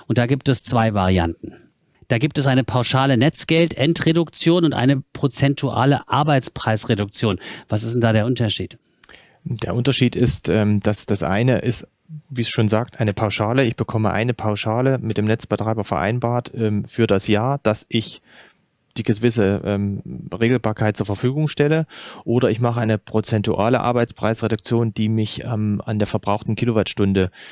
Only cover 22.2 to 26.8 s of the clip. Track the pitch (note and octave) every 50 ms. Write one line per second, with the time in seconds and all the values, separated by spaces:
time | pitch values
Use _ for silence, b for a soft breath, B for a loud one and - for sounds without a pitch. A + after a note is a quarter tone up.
22.2 | B - A2+ - - G2 A2 A2 A#2+ A#2+ A#2 A#2+ A2+ A2 A2 G#2 - - - A2
23.2 | - - A2+ G#2 G2 A2 - - G#2 A#2+ B2+ A#2 - A#2+ B2 A#2+ A#2+ - - -
24.2 | - G#2+ A2+ - A2+ G#2+ A2+ - - - A#2+ A#2 A#2 A2+ - - A2 G#2+ A2 A2
25.2 | A2 - - - - A#2 A#2+ G#2+ G#2+ G#2+ G#2 - - - A2 G#2+ G2+ - - -
26.2 | - G2+ G2+ G#2+ - A2+ G#2+ - A#2+ A#2+ A2 A2